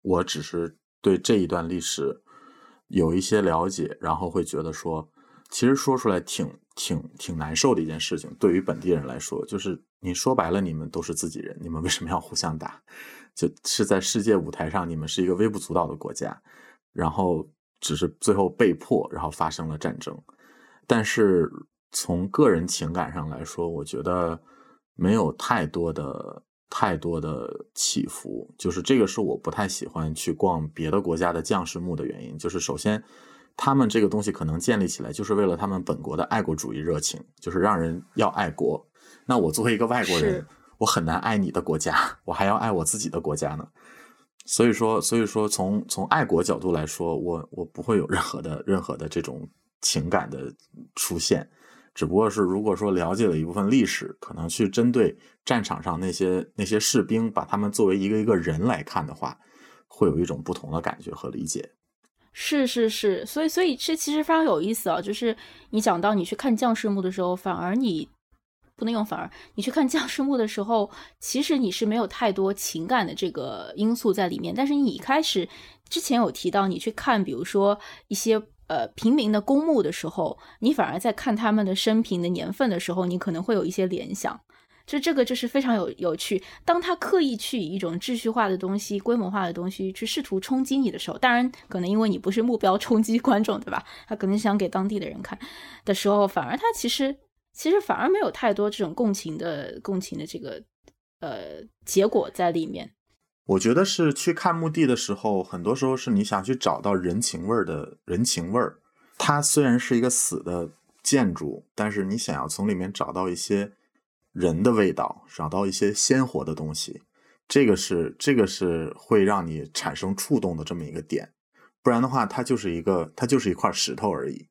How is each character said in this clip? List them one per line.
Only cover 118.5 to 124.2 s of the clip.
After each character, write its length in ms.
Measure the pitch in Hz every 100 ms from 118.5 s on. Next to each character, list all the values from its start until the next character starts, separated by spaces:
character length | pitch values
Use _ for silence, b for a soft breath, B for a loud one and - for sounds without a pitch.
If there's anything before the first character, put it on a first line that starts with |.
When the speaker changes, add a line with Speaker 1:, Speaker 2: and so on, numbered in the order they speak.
| - 90 82 80 -
Speaker 1:
会 280 | - 110
让 200 | 98 101
你 240 | 82 78 71
产 200 | - -
生 220 | 67 95 98
触 220 | - 143
动 180 | 95 80
的 60 |
这 100 | 76
么 100 | 87
一 80 | 76
个 100 | 80
点。 300 | 76 78 - _ _ b b _
不 80 | -
然 100 | 117
的 80 | 127
话， 160 | 131
它 200 | 107 -
就 120 | 120 120
是 160 | 101
一 60 | 82
个， 320 | 82 92 80 -
它 100 | 120
就 140 | 135
是 100 | 101
一 20 |
块 180 | 85 104
石 220 | - - -
头 140 | 107
而 200 | 76